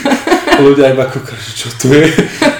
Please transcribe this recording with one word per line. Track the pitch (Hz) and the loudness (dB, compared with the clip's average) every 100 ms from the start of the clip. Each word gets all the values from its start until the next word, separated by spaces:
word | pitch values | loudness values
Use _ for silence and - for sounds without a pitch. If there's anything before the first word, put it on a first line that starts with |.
| 269 262 | -4 -2
<laughs> | - 349 - 285 | 0 -2 0 4
Ľudia | 139 139 131 | 4 6 4
iba | 131 | 2
kúkali, | 131 135 - 117 | -2 -6 -12 -14
že | - - | -14 -12
čo | 113 | -12
tu | - 127 | -6 2
je. | 147 156 - 165 - 294 | 4 4 0 -4 -2 -2